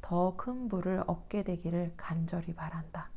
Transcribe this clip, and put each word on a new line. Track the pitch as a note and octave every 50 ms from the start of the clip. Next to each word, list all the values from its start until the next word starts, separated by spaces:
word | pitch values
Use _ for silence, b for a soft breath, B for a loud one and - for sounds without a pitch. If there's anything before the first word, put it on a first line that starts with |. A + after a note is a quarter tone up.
더 | - - F3 F3 F3+ F#3 F3+
큰 | F#3 - - B3+ B3+ B3+ A#3
부를 | G3+ F#3 E3+ F#3 F#3+ F#3 -
얻게 | - F3 E3 - - - G#3
되기를 | G3 G3 F3+ E3+ - E3+ E3 F3 F3 E3+ E3+
간절히 | - - - E3 E3 E3 E3+ - E3+ E3 E3 E3
바란다. | - D#3+ D#3+ E3 E3 D#3+ - - E3 D#3 - -